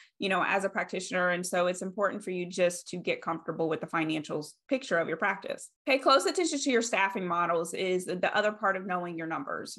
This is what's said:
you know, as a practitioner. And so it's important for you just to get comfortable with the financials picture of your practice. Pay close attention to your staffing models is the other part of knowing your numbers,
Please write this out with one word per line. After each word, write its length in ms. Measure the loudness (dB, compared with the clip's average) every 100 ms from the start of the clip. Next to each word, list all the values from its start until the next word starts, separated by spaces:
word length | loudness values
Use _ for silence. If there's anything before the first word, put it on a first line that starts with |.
| -20 _
you 80 | -2
know, 160 | 2 2
as 200 | 2 0
a 40 |
practitioner. 600 | -2 -4 -4 -2 0 2
And 160 | 0 0
so 220 | 2 2
it's 140 | 0
important 420 | -6 -2 0 0
for 80 | -4
you 140 | -4 -4
just 440 | 2 2 2 -6
to 80 | -6
get 240 | -2 -2
comfortable 480 | -2 -6 -6 -2 0
with 120 | -2
the 60 | -2
financials 640 | -2 0 -2 -2 -6 -6 -12 -4
picture 300 | -2 0 0
of 100 | 0
your 100 | 0
practice. 520 | 0 -2 -4 -8 -10 _ 0
Pay 140 | 2
close 260 | 6 6 6
attention 340 | 2 0 0
to 120 | 2
your 100 | 2
staffing 460 | 2 2 0 0 -2
models 460 | 2 2 2 0
is 320 | -2 0 0 0
the 300 | 0 2 2
other 160 | 2
part 240 | 2 0 0
of 100 | -2
knowing 320 | -4 -4 -6
your 100 | -6
numbers, 500 | -6 -6 -6 -8